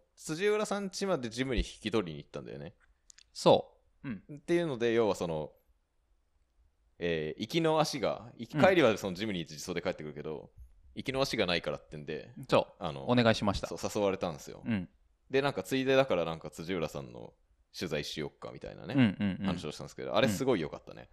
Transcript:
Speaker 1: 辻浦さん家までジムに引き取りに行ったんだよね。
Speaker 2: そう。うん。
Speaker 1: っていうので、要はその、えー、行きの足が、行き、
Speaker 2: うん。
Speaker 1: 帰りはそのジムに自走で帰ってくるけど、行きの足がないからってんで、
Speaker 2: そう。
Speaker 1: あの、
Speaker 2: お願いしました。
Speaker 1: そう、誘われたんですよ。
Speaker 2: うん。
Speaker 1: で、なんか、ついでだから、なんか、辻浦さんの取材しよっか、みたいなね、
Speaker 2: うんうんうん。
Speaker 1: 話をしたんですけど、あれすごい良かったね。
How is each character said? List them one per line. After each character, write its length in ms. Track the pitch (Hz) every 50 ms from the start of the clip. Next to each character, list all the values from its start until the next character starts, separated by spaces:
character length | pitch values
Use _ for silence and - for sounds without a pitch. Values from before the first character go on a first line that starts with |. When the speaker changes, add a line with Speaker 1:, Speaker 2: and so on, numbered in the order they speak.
| _ _ _
Speaker 1:
辻 320 | - - - 156 160 196 208
浦 180 | 208 214 214
さ 140 | 202 196 202
ん 60 | 202
家 200 | 190 - - 196
ま 120 | 196 180 147
で 120 | 123 117
ジ 140 | 104 120 131
ム 100 | 135 127
に 60 | 98
引 60 | 87 - - -
き 100 | - 107
取 160 | 92 113 98 85
り 60 | 76
に 60 | 73
行 60 | 73
っ 40 | -
た 100 | - 73
ん 60 | 64
だ 80 | 57 60
よ 60 | 71
ね。 160 | 73 82 - _ _ _ _ _ _ - - - _ _ -
Speaker 2:
そ 440 | - - 131 107 - - - _ _ _ _ _ _ -
う。 20 | 143
う 40 |
ん。 120 | 113 92 - - 151 147
Speaker 1:
っ 20 |
て 140 | - - 170
い 80 | 170
う 60 | 170 165
の 100 | 135 113
で、 160 | 117 117 113
要 160 | 117 117 104
は 60 | 90
そ 120 | - 92 85
の、 240 | 80 78 76 - - _ _ _ _ _ _ _ _ _ _ _ _ _ _ _ _ _ _ _ _ _ _ _ _ _ _ _ _ -
え 360 | - 87 82 80 76 78 71 -
ー、 40 |
行 80 | 107 110
き 120 | - 170
の 200 | 165 156 156 160
足 180 | 147 151 - 143
が、 320 | 101 85 71 - 104 120 - -
行 120 | 117 -
き、 80 | - 151
Speaker 2:
う 40 |
ん。 40 | 196
Speaker 1:
帰 100 | 185 196
り 80 | 175 147
は 140 | 117 104 90
そ 120 | - 101
の 60 | 90
ジ 100 | 82 104
ム 80 | 110 101
に 60 | 87
自 160 | 80 - 78
走 180 | 73 71 - 90
で 80 | 85
帰 80 | - 95
っ 40 | 85
て 100 | - 76
く 40 | 76
る 80 | 71
け 80 | 73 73
ど、 260 | 80 78 64 50 - _ - - - - - - - -
行 120 | - - -
き 40 |
の 100 | 131 135
足 140 | 139 - -
が 100 | 117 101
な 100 | 87 87
い 60 | 85
か 100 | - 78
ら 60 | 73 69
っ 120 | - -
て 80 | - 76
ん 80 | 73
で、 280 | 73 78 73 - - - - 131 -
Speaker 2:
そ 180 | - 120 - - - -
う。 40 | 98
Speaker 1:
あ 60 | 85
の、 180 | 71 69 69 -
Speaker 2:
お 60 | 123
願 140 | 123 117 113
い 60 | 110
し 80 | - -
ま 100 | 101 95
し 60 | -
た。 80 | - -
Speaker 1:
そ 80 | 87
う、 40 | 82 - 101 -
誘 80 | 110
わ 100 | 104 98
れ 60 | 95 92
た 140 | - 90
ん 40 | 78
で 40 | 73
す 100 | - -
よ。 120 | - - -
Speaker 2:
う 80 | 123 117
ん。 140 | 98 90 - _ _ _ _ _ _ _ -
Speaker 1:
で、 120 | 127 135
な 80 | 135 143
ん 40 | 131
か、 100 | 95 92
つ 120 | - 135
い 100 | 131 131
で 100 | 131 135
だ 100 | 135 135
か 100 | 127 101
ら、 100 | 87 82
な 100 | 82 82
ん 40 | 80
か、 120 | - 78
辻 240 | - - 85 80 95
浦 120 | 87 80 76
さ 140 | - 73
ん 100 | 69 62
の 220 | 60 60 57 - - _ _ _ _ _ _ _ -
取 140 | - 101 85
材 140 | 76 76 76
し 160 | - - 80
よ 80 | 73 69
っ 100 | - _
か、 140 | - 58
み 80 | 60 67
た 100 | - 50
い 60 | 50
な 100 | 50 53
ね、 80 | 78 120
Speaker 2:
う 40 | 139
ん 40 |
う 20 | 127
ん 340 | 104 90 - 104 98 90 -
う 40 | 98
ん。 40 | -
Speaker 1:
話 180 | 85 - -
を 60 | 76
し 60 | 73 -
た 60 | 73
ん 20 |
で 40 | 71
す 60 | -
け 80 | - 65
ど、 120 | 67 64
あ 60 | 98
れ 60 | 120 117
す 180 | 104 151 139
ご 100 | 127 123
い 60 | 92
良 80 | 78 71
か 80 | - -
っ 60 | -
た 80 | - 50
ね。 160 | 55 60 -